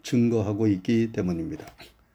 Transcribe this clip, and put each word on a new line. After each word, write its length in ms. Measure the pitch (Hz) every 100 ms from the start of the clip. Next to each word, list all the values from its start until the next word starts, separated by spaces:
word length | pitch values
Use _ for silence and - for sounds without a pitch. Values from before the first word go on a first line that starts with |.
증거하고 640 | - 123 117 113 98 104 110
있기 460 | 95 104 117 113
때문입니다. 520 | 110 90 85 80 76 - - - _ _